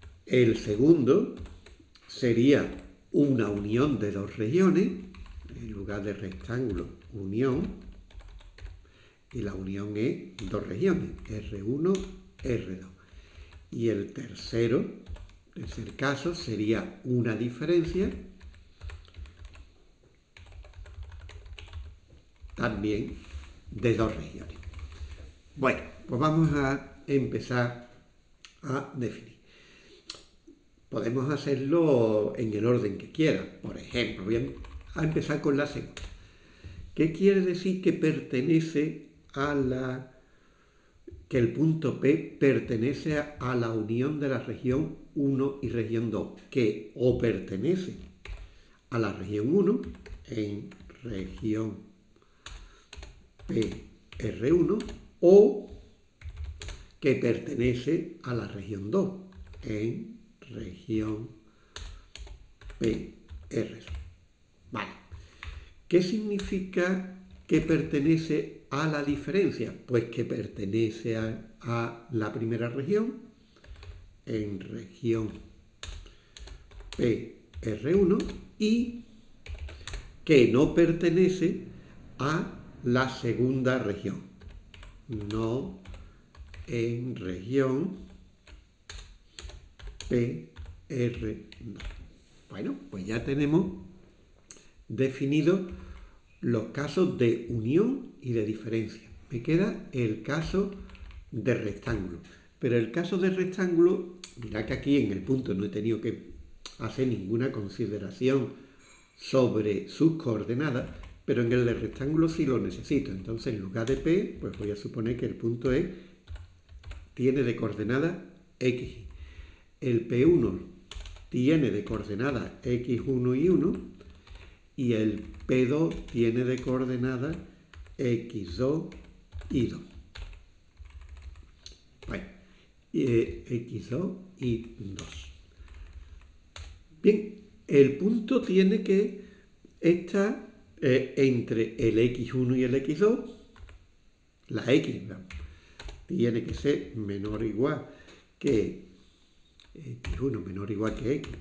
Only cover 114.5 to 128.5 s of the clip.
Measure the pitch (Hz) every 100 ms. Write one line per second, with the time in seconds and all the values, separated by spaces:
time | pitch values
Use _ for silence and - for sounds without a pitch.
114.5 | - 104 104 - - 110 123 123 - 117
115.5 | 120 131 131 185 - - - - - -
116.5 | - - - - - - - 127 135 120
117.5 | 113 113 104 107 127 165 185 - - -
118.5 | - 127 120 - - - - - - -
119.5 | - - - 131 117 - 120 151 170 110
120.5 | 92 - - - - - - - - 127
121.5 | 160 123 101 - 110 104 101 135 123 -
122.5 | - 127 120 123 120 139 131 123 127 175
123.5 | 165 165 - - - - - - - -
124.5 | - - - 123 110 107 101 - - -
125.5 | 131 123 147 165 - - 120 113 117 127
126.5 | 127 - 127 127 127 131 127 139 165 -
127.5 | - - - - - 131 117 - 107 90